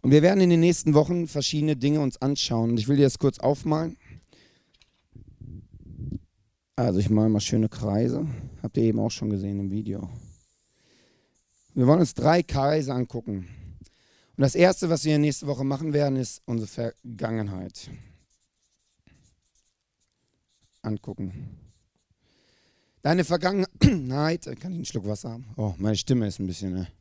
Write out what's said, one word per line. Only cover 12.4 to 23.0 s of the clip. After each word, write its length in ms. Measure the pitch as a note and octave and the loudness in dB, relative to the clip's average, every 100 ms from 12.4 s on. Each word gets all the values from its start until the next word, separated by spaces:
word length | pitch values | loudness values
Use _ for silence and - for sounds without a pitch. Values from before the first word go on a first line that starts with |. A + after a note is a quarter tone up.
Kreise 500 | - C#3+ C#3 D#3 C3+ | 2 0 0 0 -2
angucken. 560 | B2+ A#2+ A#2+ A2+ G2+ E2+ - - - - _ _ _ _ - | -4 -4 -8 -8 -10 -10 -16 -18 -20 -20 _ _ _ _ 0
Und 40 | |
das 140 | C3+ - | 0 4
erste, 340 | F3+ F#3 F3 | 4 4 -2
was 140 | D#3+ | 0
wir 140 | D#3 D3+ | 2 2
nächste 300 | D3+ C3+ C#3+ | 2 0 -6
Woche 160 | C3 | -4
machen 300 | C3+ C#3 D#3+ | -4 -4 -2
werden, 220 | D3 C#3+ C3+ | 0 0 0
ist 260 | B2 - - | -4 -10 -6
unsere 220 | A#2 G#2+ | -6 -6
Vergangenheit 1200 | - A#2 - B2 A2 A2+ A2+ G#2 F#2 F2+ - - - - _ _ _ _ _ _ _ _ _ _ _ _ _ _ _ _ _ _ _ _ _ _ _ _ _ _ _ | -8 -8 -8 -18 -8 -4 -4 -4 -6 -10 -14 -18 -18 -20 _ _ _ _ _ _ _ _ _ _ _ _ _ _ _ _ _ _ _ _ _ _ _ _ _ _ _
angucken. 760 | A2 G#2+ - G2 F#2+ F#2 - - - _ _ _ _ _ _ _ _ _ _ _ _ _ | -8 -8 -8 -10 -10 -10 -16 -18 -20 _ _ _ _ _ _ _ _ _ _ _ _ _